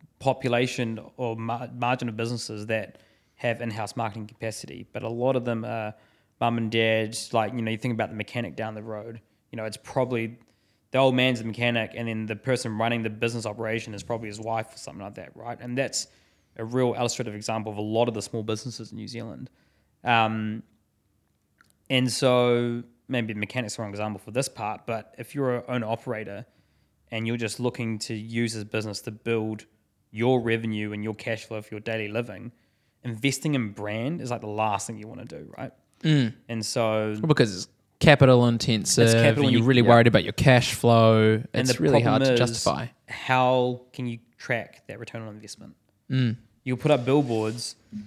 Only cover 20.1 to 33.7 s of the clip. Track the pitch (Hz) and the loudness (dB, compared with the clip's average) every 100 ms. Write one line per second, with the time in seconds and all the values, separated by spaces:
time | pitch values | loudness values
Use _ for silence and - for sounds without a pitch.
20.1 | 117 110 110 107 110 - _ _ _ _ | 4 4 0 -4 -8 -12 _ _ _ _
21.1 | _ _ _ _ _ _ _ - 131 127 | _ _ _ _ _ _ _ -2 0 0
22.1 | 120 131 123 123 120 120 120 120 _ - | 2 4 4 4 2 0 -4 -10 _ -6
23.1 | 127 110 104 107 127 110 - 107 101 107 | -4 -4 -4 -6 -6 -6 -8 -8 -6 -8
24.1 | 98 - 113 135 - 107 107 - 113 - | -8 -8 -6 -6 -6 -10 -8 -8 -8 -8
25.1 | - 117 143 131 123 - 123 110 117 - | -16 -12 -4 -2 -4 -4 -6 -4 -6 -6
26.1 | 110 104 101 117 _ _ _ _ _ - | -10 -10 -14 -16 _ _ _ _ _ -10
27.1 | 113 113 117 113 - 123 117 113 110 - | -6 -4 -4 -4 -4 -6 -4 -6 -6 -8
28.1 | 110 113 117 117 110 104 113 107 101 - | -10 -6 -2 -2 -4 -6 -6 -4 -8 -10
29.1 | 107 117 113 110 107 - _ _ _ _ | -8 -2 -2 -2 -6 -12 _ _ _ _
30.1 | 107 120 127 113 113 113 107 104 104 107 | -2 2 2 2 0 -2 -4 -4 -6 -6
31.1 | 107 - 110 - 110 104 107 107 110 104 | -6 -6 -6 -8 -12 -10 -12 -6 -6 -4
32.1 | 107 120 98 113 - _ _ _ _ 123 | -4 -6 -10 -16 -18 _ _ _ _ -10
33.1 | 113 135 131 160 139 110 | -2 0 0 0 0 -2